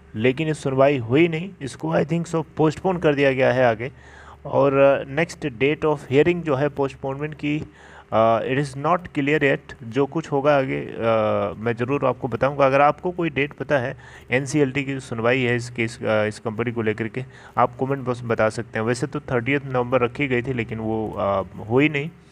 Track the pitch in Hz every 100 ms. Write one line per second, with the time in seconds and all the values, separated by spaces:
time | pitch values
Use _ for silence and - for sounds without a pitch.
0 | - 107 123 131 156 151 139 131 135 143
1 | 113 139 170 160 190 - 139 - 156 170
2 | 156 170 165 165 147 - 156 - 185 175
3 | 160 139 139 131 127 123 123 110 120 -
4 | - - - - 143 135 139 139 139 131
5 | 127 139 170 - 151 110 139 151 156 147
6 | - 135 156 175 156 131 147 135 139 -
7 | 135 139 151 147 147 151 - - - -
8 | - 107 113 113 101 131 143 131 151 175
9 | 175 147 139 151 139 139 - - 113 120
10 | 139 165 - 143 143 143 135 143 135 104
11 | 113 110 107 104 101 95 113 113 120 143
12 | 135 123 131 113 135 143 135 139 147 -
13 | 185 180 165 135 143 - 135 143 123 127
14 | - - - 123 139 151 135 139 135 135
15 | - 113 113 131 123 120 120 120 113 -
16 | 113 107 107 107 117 107 120 117 107 107
17 | 110 127 131 - - 117 123 - 135 139
18 | 123 120 120 113 110 120 - 113 113 120
19 | 147 151 - 123 123 143 135 127 123 127
20 | 120 123 143 123 127 127 110 110 110 110
21 | 107 101 98 98 95 - 110 123 151 143
22 | 165 - -